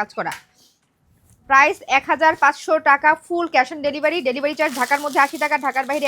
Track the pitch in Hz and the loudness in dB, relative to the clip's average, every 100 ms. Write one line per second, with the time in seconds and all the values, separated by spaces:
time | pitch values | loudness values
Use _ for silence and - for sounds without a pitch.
0 | 208 - 175 - _ _ _ _ _ _ | -6 -6 -8 -10 _ _ _ _ _ _
1 | _ _ _ _ - 269 302 381 - 269 | _ _ _ _ 2 4 4 0 -2 -2
2 | 294 294 320 330 285 294 - 311 302 285 | 0 0 0 2 2 0 0 0 2 2
3 | 302 311 - 339 339 277 262 320 285 285 | 2 0 -2 -6 0 0 0 -2 -6 -2
4 | 302 339 254 254 285 302 302 254 247 285 | -2 -2 -4 -2 -4 -2 -4 -2 -2 -2
5 | 294 294 277 311 294 294 269 262 254 294 | 0 0 0 0 -2 -2 -2 -4 -4 -2